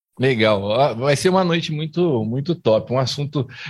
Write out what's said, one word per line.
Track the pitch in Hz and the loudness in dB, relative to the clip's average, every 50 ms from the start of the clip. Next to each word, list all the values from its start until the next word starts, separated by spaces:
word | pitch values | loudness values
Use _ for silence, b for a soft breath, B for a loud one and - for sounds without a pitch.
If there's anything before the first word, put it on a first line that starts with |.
| _ _ _ - | _ _ _ -2
Legal, | 127 135 131 110 110 110 107 98 98 | 0 0 2 4 4 4 4 2 0
ó, | 101 107 123 143 143 110 | 0 2 2 2 2 0
vai | 113 127 147 - | 0 0 0 0
ser | - - 185 | 2 2 2
uma | 185 190 185 | 2 2 2
noite | 175 165 170 156 - 156 | 2 0 -2 -2 -4 -6
muito, | 147 156 156 151 170 175 170 139 113 110 | -6 -6 -6 -2 -2 0 0 0 0 -2
muito | 110 117 135 135 180 165 | -2 -4 -4 -4 -4 -6
top, | - - - 123 107 - - 120 | -2 0 2 2 2 0 -2 -2
um | 131 | -2
assunto, | 131 123 - 143 143 139 - 151 120 B B B B 143 | -2 -2 -4 -6 -6 -6 -4 -4 -6 B B B B -12